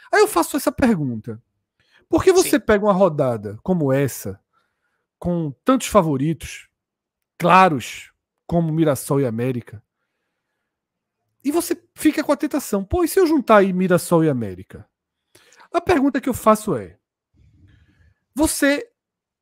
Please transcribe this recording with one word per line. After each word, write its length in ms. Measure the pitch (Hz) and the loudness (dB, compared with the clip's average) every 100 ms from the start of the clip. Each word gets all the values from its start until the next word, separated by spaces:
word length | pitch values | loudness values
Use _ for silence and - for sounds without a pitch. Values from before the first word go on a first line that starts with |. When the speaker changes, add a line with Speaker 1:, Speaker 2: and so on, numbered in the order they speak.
| - | -2
Speaker 1:
Aí 100 | 392 | 2
eu 60 | 415 | 2
faço 300 | 349 311 285 | 0 -2 -2
essa 160 | 302 | -4
pergunta. 680 | - 254 185 139 113 120 110 _ _ _ _ _ _ - | 0 2 2 -2 -6 -10 -14 _ _ _ _ _ _ -2
Por 160 | 330 | 2
que 80 | 381 | 4
você 260 | 359 - 294 | 4 4 0
Speaker 2:
Sim. 20 | |
Speaker 1:
pega 260 | - 208 208 | 2 2 2
uma 80 | |
rodada 640 | 185 190 147 131 113 101 107 | 4 2 2 -2 -2 -8 -8
como 300 | - 180 139 | -2 0 2
essa, 480 | 135 135 - 104 92 _ _ _ _ _ _ _ - | 0 0 -4 -12 -14 _ _ _ _ _ _ _ -10
com 360 | 170 175 156 - | -4 -4 -4 -8
tantos 220 | - 262 - | -6 -6 -2
favoritos, 800 | 214 160 135 147 165 - - _ _ _ _ _ _ _ - | 0 0 -2 -4 -4 -10 -18 _ _ _ _ _ _ _ -4
claros, 760 | 170 185 190 135 - - - _ _ _ - | 2 4 4 2 -8 -16 -20 _ _ _ -4
como 260 | 170 160 | -2 0
Mirassol 480 | 160 156 131 - 143 | 0 0 0 -2 -2
e 60 | 131 | -2
América, 560 | 113 127 123 - 107 _ _ _ _ _ _ _ _ _ _ _ _ _ _ _ _ | -2 -4 -4 -10 -18 _ _ _ _ _ _ _ _ _ _ _ _ _ _ _ _
e 80 | 269 | -4
você 260 | 330 - 349 _ | -2 -2 -8 _
fica 300 | - 311 311 | -2 0 0
com 80 | 302 | -2
a 40 | 285 | -2
tentação, 460 | 302 294 - 202 | -2 -4 -4 -6
"Pô, 220 | 190 359 | -2 -2
e 40 | 320 | 0
se 120 | 392 | 2
eu 60 | 330 | 2
juntar 320 | 311 220 214 | 2 4 4
aí 120 | 196 | 4
Mirassol 540 | 180 185 175 - 170 | 0 2 0 2 2
e 60 | 156 | 2
América?" 580 | 127 104 92 - - - _ _ _ _ _ _ _ _ | -2 -6 -10 -16 -20 -20 _ _ _ _ _ _ _ _
A 80 | 339 | -4
pergunta 380 | 349 330 277 254 | 0 2 2 -2
que 80 | 277 | -4
eu 40 | |
faço 400 | - 220 220 208 | 0 2 2 0
é: 220 | 127 92 - _ _ _ _ _ _ _ _ _ _ _ _ _ | -6 -8 -18 _ _ _ _ _ _ _ _ _ _ _ _ _
você 520 | 240 311 - 277 285 - _ _ _ _ _ | -2 -2 0 0 0 -6 _ _ _ _ _